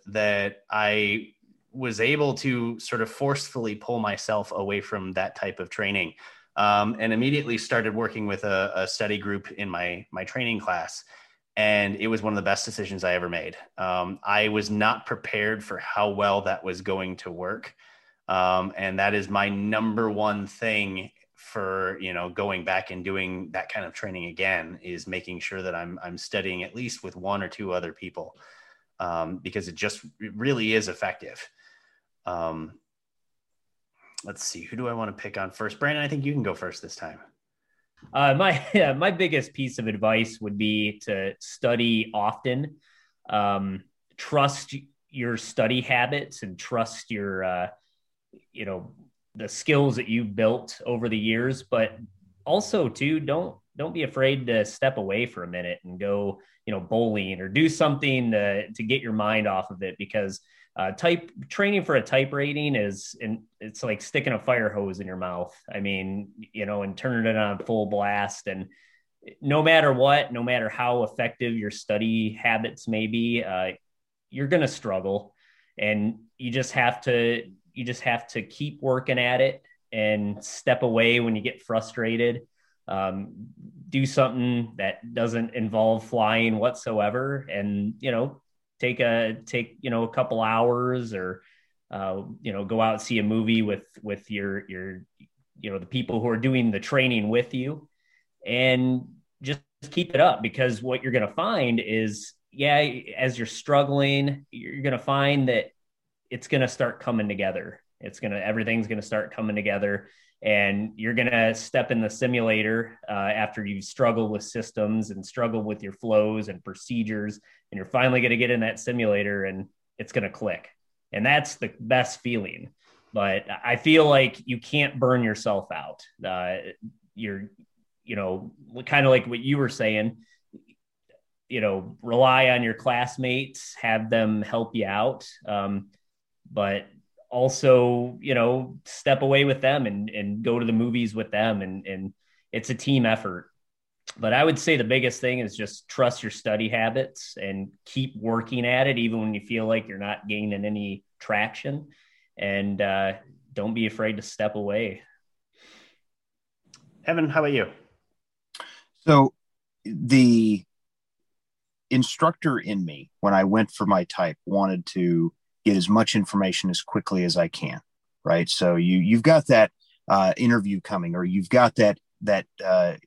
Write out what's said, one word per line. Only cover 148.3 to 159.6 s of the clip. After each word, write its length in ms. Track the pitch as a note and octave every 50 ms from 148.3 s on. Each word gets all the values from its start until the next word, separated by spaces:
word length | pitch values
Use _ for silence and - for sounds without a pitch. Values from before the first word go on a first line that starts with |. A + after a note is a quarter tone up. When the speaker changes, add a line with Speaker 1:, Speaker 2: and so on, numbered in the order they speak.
| A2+ A2+ A2+ - C3 B2 A#2+
Speaker 2:
at 220 | A#2+ B2+ B2+ C3+ C#3
it, 100 | C3 A#2+
even 220 | A#2 A2+ A2 A2+
when 140 | A2 A2 G#2+
you 60 | G2+ G2+
feel 200 | - A#2 A2+ A2
like 200 | A2 A2+ A2+ A2
you're 120 | A2+ G2 F#2+
not 280 | G2+ G2+ G#2 - -
gaining 380 | G#2 G#2 G#2+ G#2+ G#2 G2+ G2 G2+
any 400 | G#2 G#2 G#2 G#2 G2+ G2 F#2+ - _ _ _
traction. 680 | - - A2 G#2 G#2+ A2 - - - C#3+ C#3 D3+ D3+ - _ _ _ _ _ _ _ _ _
And, 440 | - G2+ G2+ G2 G2 G2 G2+ G2+ F#2+ G2+
uh, 300 | G2 F#2+ G2 G2 F#2+ F#2+ - - - - _ _ _ -
don't 220 | - G2+ A2 A2+
be 120 | A#2 A2+
afraid 300 | A2 - - A2 A2 A2
to 60 | G2+ G2
step 340 | - - - G#2+ G#2+ -
away. 460 | G#2+ G#2 G2+ G2+ C3+ B2 G2+ F#2 - - _ _ _ _ _ _ _ _ _ _ _ _ - - - - _ _ _ _ _ _ _ _ _ _ _ _ _ _ _ _ _ - - _ _ _ _ -
Speaker 1:
Evan, 260 | - E3+ E3 D#3+ D3
how 140 | C#3+ D#3+ D#3
about 80 | D3 C#3+
you? 160 | B2 G2 - - - - _ _ _ _ _ _ _ _ _ _ _ _ _ - - - - - - _ _ _ _ _
Speaker 3:
So 260 | D#3+ D3+ C#3+ C3+ C3+ - _ _ _ _ _